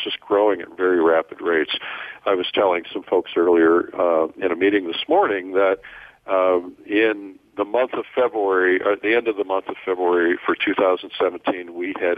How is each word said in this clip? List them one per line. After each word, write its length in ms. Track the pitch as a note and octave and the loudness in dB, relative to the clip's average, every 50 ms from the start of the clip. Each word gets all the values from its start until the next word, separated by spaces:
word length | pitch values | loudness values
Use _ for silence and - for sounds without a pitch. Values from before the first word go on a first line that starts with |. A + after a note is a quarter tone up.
| - | -8
just 160 | G#2 - - | -8 -10 -10
growing 420 | - - G#2 G2+ G#2 G#2+ G2 F2 | -4 0 2 2 4 2 2 -2
at 140 | E2+ D#2+ E2 | -6 -12 -6
very 260 | F#2+ F#2 F#2 F2+ F2 | -2 0 2 2 4
rapid 380 | D#2+ E2 E2 D#2+ D#2+ - - - | 4 4 4 2 0 -2 -8 -6
rates. 340 | F2 E2+ E2+ D#2+ D2+ - - - - - - - - - - - - | -2 0 0 0 0 -2 -6 -8 -8 -10 -12 -14 -14 -16 -14 -8 -4
I 80 | G2+ G2 | -2 -2
was 120 | F2+ F2+ - | -2 -2 -2
telling 320 | - - G#2 F#2+ F2 E2+ E2 - | 0 0 2 2 2 0 -4 -8
some 120 | - G2+ - | -12 -10 -4
folks 280 | - G2+ F2+ E2+ - - | 0 0 0 0 0 0
earlier, 580 | F#2 E2+ F2 F2 E2 E2 E2 E2+ F2 - - - | 2 4 4 6 6 6 6 4 4 0 -2 -4
uh, 320 | - F2+ F2 E2+ D#2+ D#2+ D#2+ - | -2 0 2 2 2 0 0 -4
in 140 | - G2 F2+ | -4 -4 -4
a 40 | E2+ | -2
meeting 320 | E2+ F#2+ G2+ G2+ G2+ F#2 | 2 2 2 2 2 -2
this 160 | E2 E2 - - | -2 -6 -6 -2
morning 440 | - E3 F#3+ G3+ C3 G2+ F#2+ F2+ F#2+ F#2 | 0 2 2 2 2 0 -4 -4 -2 0
that, 260 | F#2+ G2 F#2+ G2 - - - - - - - - _ - | 2 2 2 2 0 -4 -18 -20 -20 -20 -20 -20 _ -6
um, 480 | - G2 F#2+ F#2 F#2 F2+ F2+ F2 F2+ - - - | -2 0 2 4 4 2 2 0 -4 -16 -16 -8
in 520 | - G#2 G#2 A2+ A2 G#2+ G2+ G2+ F#2+ F#2 - _ _ - | -4 0 2 2 2 0 -2 -8 -16 -18 -20 _ _ -6
the 80 | G2+ G2+ | -6 -6
month 280 | G2+ G#2+ A#2+ C3 B2+ - | -2 0 -2 -2 -2 -4
of 120 | C3 A2 - - | -8 -8 -6 -2
February, 640 | C3 B2 A#2+ G#2 A2 G2+ G2 F#2+ F#2 F#2 F#2 F2+ F#2 | 0 0 0 0 0 0 2 2 2 4 2 2 2
or 120 | - G2+ G#2 | 2 0 -2
at 80 | G2 | 0
the 120 | - G#2 A2+ | 0 0 0
end 140 | A#2+ A#2 | 0 0
of 80 | A2+ G#2 | -2 -2
the 80 | G2 G2+ | -2 -2
month 240 | F#2 F#2+ F#2+ - | -2 -2 -4 -4
of 80 | - F#2+ - - | -6 -12 -8 -4
February 520 | F#2+ F#2 F2+ F2+ F2 F2+ F2 E2+ E2+ F2 - - | -4 -4 0 0 2 2 2 2 2 0 -2 -2
for 100 | - E2+ | -4 -4
two 180 | - - G#2 F#2 | -2 -2 -2 0
thousand 380 | - G2+ F#2 F2+ F2 - F#2+ - - | 2 2 2 2 0 -4 -10 -4 -2
seventeen, 540 | G2+ F2+ F2+ E2+ - F#2 F#2 F2+ F2+ E2+ E2+ | -2 -2 -2 -4 -6 -6 -6 -6 -8 -12 -8
we 200 | E2+ F2+ F#2+ F#2 F#2 | -8 -6 -6 -6 -2
had 180 | G2+ F2 F2 | -2 -2 -2